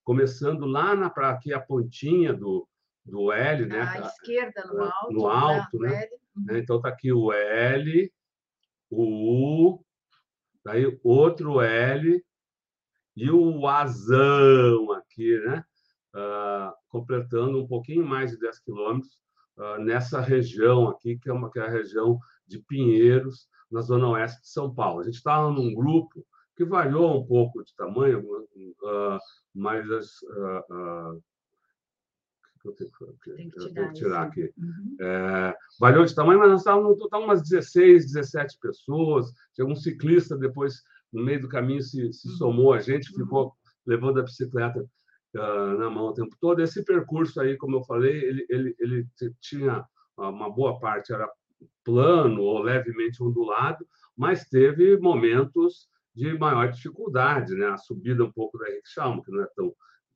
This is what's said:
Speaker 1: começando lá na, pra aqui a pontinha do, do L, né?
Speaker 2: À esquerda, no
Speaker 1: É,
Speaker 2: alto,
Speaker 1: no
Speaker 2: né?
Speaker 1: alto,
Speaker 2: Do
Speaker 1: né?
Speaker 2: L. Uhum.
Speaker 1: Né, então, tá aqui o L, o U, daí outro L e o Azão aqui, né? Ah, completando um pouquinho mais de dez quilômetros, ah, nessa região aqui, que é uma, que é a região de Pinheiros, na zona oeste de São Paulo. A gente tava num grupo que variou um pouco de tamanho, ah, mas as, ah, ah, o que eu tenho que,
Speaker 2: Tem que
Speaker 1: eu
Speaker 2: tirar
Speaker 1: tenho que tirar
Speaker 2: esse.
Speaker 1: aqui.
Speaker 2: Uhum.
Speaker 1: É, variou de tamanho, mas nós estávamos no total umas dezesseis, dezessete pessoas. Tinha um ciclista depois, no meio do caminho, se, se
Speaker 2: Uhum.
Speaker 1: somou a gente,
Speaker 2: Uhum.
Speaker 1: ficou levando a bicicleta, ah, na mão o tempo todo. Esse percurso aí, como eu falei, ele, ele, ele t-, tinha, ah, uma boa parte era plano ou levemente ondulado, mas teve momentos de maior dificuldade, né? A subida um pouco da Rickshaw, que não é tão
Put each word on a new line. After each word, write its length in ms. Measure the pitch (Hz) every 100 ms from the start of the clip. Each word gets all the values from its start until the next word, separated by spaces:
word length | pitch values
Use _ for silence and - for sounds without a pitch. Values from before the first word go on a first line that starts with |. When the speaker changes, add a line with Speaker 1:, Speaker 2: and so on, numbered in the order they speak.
Speaker 1:
começando 640 | - 127 131 - 147 156 139
lá 300 | 139 185 196
na, 140 | 180
pra 220 | 147 135
aqui 220 | 123 147
a 60 | 135
pontinha 760 | - 131 120 - 143 175 156
do, 340 | 101 98 92 - _ _ _ -
do 260 | 101 101
L, 340 | 107 139 147 107
né? 160 | 107
Speaker 2:
À 180 | 120 -
esquerda, 640 | - - 233 240 - 415 190
no 160 | 202
Speaker 1:
É, 60 | 202
Speaker 2:
alto, 240 | 381 -
Speaker 1:
no 140 | 107 107
Speaker 2:
né? 60 | 120
Speaker 1:
alto, 420 | 147 151 - 117
Speaker 2:
Do 60 |
Speaker 1:
né? 200 | 120 -
Speaker 2:
L. 80 | - - _ 101
Uhum. 80 | 101
Speaker 1:
Né, 140 | 113
então, 220 | 117 117
tá 80 | 127
aqui 220 | 120 131
o 200 | 120 110
L, 760 | 104 104 113 120 139 151 165 190 _ _ _ _ _ _ _ -
o 760 | 110 113 107 113 123 139 160 175
U, 120 | 180 _ _ _ _ _ _ _ _
daí 340 | 104 113 135 -
outro 560 | 120 131 160 165 151 135
L 640 | 117 113 123 143 160 180 - _ _ _ _ _ _ _ _ -
e 120 | 131
o 380 | 170 165 151 139
Azão 1200 | 143 139 120 104 131 139 143 135 131 123 117 107
aqui, 440 | 95 - - 113 113
né? 260 | 110 156 - _ _ _ _
Ah, 600 | 101 101 104 101 101 95 - _
completando 680 | 120 120 123 120 117 127 135
um 80 | 123
pouquinho 380 | 120 123 160 156
mais 260 | 135 127
de 80 | 113
dez 200 | 113 -
quilômetros, 520 | - 104 107 127 131 _ _ _ _ -
ah, 200 | 104 104
nessa 420 | 110 120 120 143
região 680 | 123 131 120 98 117 123 113
aqui, 300 | - 117 120
que 100 | 127
é 40 |
uma, 180 | 123 113
que 80 | 120
é 40 |
a 60 | 110
região 480 | 113 101 107 113 120 - _ _
de 120 | 104
Pinheiros, 880 | - 139 120 110 120 127 131 - _ _ -
na 100 | 113
zona 260 | 120 123 123
oeste 320 | 113 117 -
de 80 | -
São 240 | - 139
Paulo. 260 | 123 104 -
A 40 | 117
gente 180 | 117
tava 260 | 151 151 151
num 240 | 139 120
grupo 520 | 107 139 165 160 160 - _ _ -
que 80 | 170
variou 520 | 180 143 151 170 135
um 40 | 123
pouco 380 | 120 117 -
de 100 | - -
tamanho, 460 | 98 107 135 113 104 104 107 95 95 87 101
ah, 340 | 101 101 95 - _ _ 98
mas 340 | 104 110 107
as, 180 | 113 104 - -
ah, 340 | 104 95 92 -
ah, 420 | 90 87 85 82 82 _ _ _ _ _ _ _ _ _ _ _ _ _ _
o 40 |
que 60 | -
eu 60 |
tenho 180 | - - - 87 -
que, 100 | -
Speaker 2:
Tem 180 | - -
que 80 | 90
Speaker 1:
eu 80 | 90
Speaker 2:
tirar 60 |
Speaker 1:
tenho 140 | 85 95
que 60 | -
tirar 300 | 101 85 80
Speaker 2:
esse. 120 | 82
Speaker 1:
aqui. 100 | 80 -
Speaker 2:
Uhum. 380 | 170 170 202 277
Speaker 1:
É, 560 | 92 92 92 95 92 - - -
variou 260 | 123 147 165
de 80 |
tamanho, 260 | - 156 196
mas 100 | 208
nós 100 | 196
estávamos 280 | - 202 208
no 80 | 202
total 260 | - 208
umas 180 | 214 190
dezesseis, 640 | 151 175 139 175 180 175 135
dezessete 500 | 147 139 156 139 -
pessoas. 720 | 113 - - 151 160 143 123 - _
Tinha 120 | - 135
um 100 | 147
ciclista 640 | 170 - 151 175 170 143
depois, 460 | 131 131 139 131 _ _ _
no 120 | 113
meio 160 | 127 143
do 60 | 127
caminho, 320 | 127 123 139
se, 300 | 123 135 120
se 160 | - 123
Speaker 2:
Uhum. 60 | 123
Speaker 1:
somou 380 | 127 120 131
a 60 | 117
gente, 300 | 123 143 -
Speaker 2:
Uhum. 100 | -
Speaker 1:
ficou 300 | 123 135 131 _ _ _ 117
levando 320 | 117 131 131
a 40 |
bicicleta, 600 | 123 - 123 123 120 120 - _ _ _ _ 107
ah, 380 | 107 101 98 101
na 100 | 113
mão 180 | 107 110
o 60 |
tempo 220 | 117 110 -
todo. 200 | 170 170
Esse 220 | 165 202
percurso 560 | 196 180 135 156 160 151
aí, 160 | 135 135
como 200 | 139 131
eu 60 | 127
falei, 360 | 120 131 151
ele, 240 | 131 135 -
ele, 260 | 127 127 120
ele 280 | 117 123 120 -
t-, 160 | 120 120
tinha, 460 | - 143 139 117 127 _ _ -
ah, 120 | 98
uma 220 | 101 107
boa 260 | 113 135 117
parte 360 | 113 104 -
era 140 | 107 107 - _ _ _ _
plano 580 | - 120 151 175 131 104
ou 180 | 101 107
levemente 600 | 110 127 120 113 113 120
ondulado, 600 | 120 120 110 110 139 160 - _ _ -
mas 300 | 156 180 -
teve 500 | 131 135 147 185 196
momentos 880 | 175 123 113 120 135 170 170 - _ _ _
de 200 | 117 147 160
maior 320 | 151 123 123
dificuldade, 800 | - 151 - 220 127 139 139 95 95
né? 120 | 101
A 100 | 98
subida 460 | - 101 107 123
um 80 | 113
pouco 260 | 113 110 117
da 80 | 107
Rickshaw, 540 | 104 - - 135 95
que 80 | 95
não 100 | 98
é 40 | 98 -
tão 180 | 90 - _ _ _